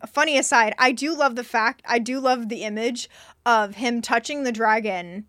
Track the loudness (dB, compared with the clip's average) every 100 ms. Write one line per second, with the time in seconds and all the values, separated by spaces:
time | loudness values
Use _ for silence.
0 | -6 0 2 2 2 4 2 4 2 2
1 | -2 0 0 0 -4 0 0 -2 -2 0
2 | 0 0 0 0 -2 -6 -6 -4 -4 -4
3 | -8 -16 -20 -6 2 2 2 -2 -2 -2
4 | 0 -2 -2 -4 -4 0 2 2 0 -4
5 | -8 -12